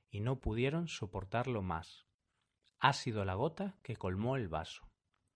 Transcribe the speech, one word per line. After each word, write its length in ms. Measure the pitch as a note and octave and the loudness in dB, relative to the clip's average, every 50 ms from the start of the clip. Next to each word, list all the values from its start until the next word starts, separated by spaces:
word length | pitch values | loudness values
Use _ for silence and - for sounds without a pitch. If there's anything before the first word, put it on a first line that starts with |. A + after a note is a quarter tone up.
| _ _ | _ _
y 100 | - G2+ | -4 -2
no 200 | G#2+ B2 C3+ C3 | 0 0 0 0
pudieron 480 | - A2 G#2+ A#2 B2 C3+ D3+ E3+ F3 D#3+ | 0 0 2 2 2 2 2 0 -2 -2
soportarlo 720 | - - A2+ F#2 - G2 F#2+ F#2+ - A#2 B2 C3 A#2+ G#2+ | -4 -6 -6 -6 -4 -6 -4 -2 -2 0 0 0 0 0
más. 460 | F#2+ F#2 E2+ D#2+ D#2+ - - - - _ _ _ _ _ _ _ _ _ _ _ _ _ _ - | 0 0 -2 -2 -4 -8 -14 -20 -20 _ _ _ _ _ _ _ _ _ _ _ _ _ _ 4
Ha 140 | - C3+ | 6 6
sido 320 | C#3 - - C3+ G#2+ G#2+ G2 | 6 4 0 -2 0 0 0
la 100 | F#2+ F#2 | 0 2
gota 420 | F#2+ B2+ D#3+ D#3+ - G3 G3+ - - | 2 0 0 0 -2 -6 -6 -6 -8
que 140 | - - A2+ | -10 -10 -6
colmó 400 | - - F#2+ F#2 F#2+ A2 B2 C3+ | -4 -2 0 0 2 2 2 0
el 120 | C3+ A2 E2+ | 0 0 -2
vaso. 400 | D#2+ D#2 E2 - - - - - _ _ _ _ _ _ _ _ _ | -2 -2 -4 -4 -10 -14 -16 -20 _ _ _ _ _ _ _ _ _